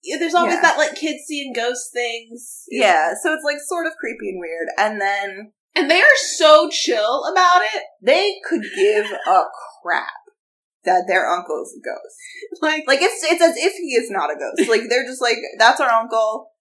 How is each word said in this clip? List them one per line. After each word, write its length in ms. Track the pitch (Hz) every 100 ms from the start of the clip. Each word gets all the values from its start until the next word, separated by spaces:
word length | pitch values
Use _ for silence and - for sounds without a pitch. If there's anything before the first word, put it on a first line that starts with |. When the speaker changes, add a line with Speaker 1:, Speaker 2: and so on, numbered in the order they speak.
Speaker 1:
Yeah, 160 | - 311
there's 160 | 330
always 200 | 349 339
Speaker 2:
Yeah. 80 | 339
Speaker 1:
that, 160 | 339 302
like, 160 | 302 -
kids 260 | 311 294 -
seeing 260 | 294 269
ghosts 360 | 233 240 247 -
things. 720 | 240 240 233 226 233 - - -
Speaker 2:
Yeah, 440 | 262 214 170 165 175
so 120 | -
it's, 100 | 311
like, 140 | 294 294
sort 220 | 285 359 330
of 60 | 320
creepy 300 | 226 226 208
and 100 | 190
weird. 280 | 170 165 165 -
And 220 | 214 214
then 520 | 196 202 196 196 220 _ _ -
Speaker 1:
And 120 | 285
they 100 | 349
are 160 | - 554 - -
so 320 | 311 302 320
chill 540 | - - 233 214 269 247
about 320 | 370 359 359 427
it. 80 | 415 - _
Speaker 2:
They 320 | 202 320 403 381 -
could 140 | 311 202 -
give 300 | 196 214 208 196 -
a 160 | 185 - - - -
crap 280 | 175 170 - - _ _ _ _ _ _
that 200 | 180 185 185
their 220 | 180 135
uncle's 440 | 180 175 - - -
a 40 |
ghost. 800 | - - - - - - 415 392
Speaker 1:
Like, 220 | 311 311 302
Speaker 2:
Like, 140 | 269
it's, 200 | 349 -
it's 180 | 320 339
as 140 | 339 233
if 180 | 330
he 200 | 381 330
is 160 | 240 247
not 200 | 196 151
a 40 | 151
ghost. 320 | - - -
Like, 140 | 226 220
they're 180 | 240 254
just 140 | 254
like, 160 | 240 233 - -
"That's 220 | 220 254
our 100 | 269
uncle. 600 | 226 233 226 220 226 - _